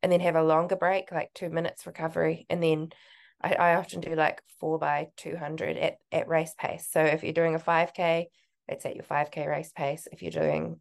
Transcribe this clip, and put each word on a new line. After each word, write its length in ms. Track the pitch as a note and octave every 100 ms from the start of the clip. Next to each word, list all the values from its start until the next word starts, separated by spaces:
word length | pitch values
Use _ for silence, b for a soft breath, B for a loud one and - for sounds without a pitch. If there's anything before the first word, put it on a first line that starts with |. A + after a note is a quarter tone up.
and 80 | -
then 100 | F3
have 160 | F3 D#3+
a 60 |
longer 340 | D#3+ D#3 E3+ F#3
break, 360 | F3 F#3+ -
like, 200 | E3 -
two 160 | - F3
minutes 360 | E3 E3+ - -
recovery, 600 | - D#3+ E3+ D#3+ E3 -
and 140 | E3+
then 300 | E3 D#3 D#3+ B B B B B
I, 120 | -
I 200 | - F3 E3+
often 240 | F3+ F3+
do, 140 | E3+
like, 280 | D#3+ D3+ - - -
four 200 | D#3+ D#3+
by 300 | D3+ D3 D#3+ -
two 200 | D#3 E3+
hundred 400 | D3 D#3+ - -
at, 220 | D#3 - _
at 160 | E3 -
race 260 | D#3+ E3 -
pace. 300 | - E3 -
So 120 | E3
if 200 | D#3 D#3
you're 100 | E3
doing 220 | D#3+ E3
a 40 | D#3+
five 360 | D#3+ E3 E3+
K, 340 | - E3+ E3 E3+ _ _ _ -
it's 180 | C#3 -
at 80 |
your 100 | -
five 260 | - D3 D3+
K 180 | D#3+ D3
race 240 | D3 D#3+
pace. 340 | - C#3+ D#3 -
If 100 | D#3+
you're 80 | F3
doing, 480 | D#3+ D#3 D3+ E3+ E3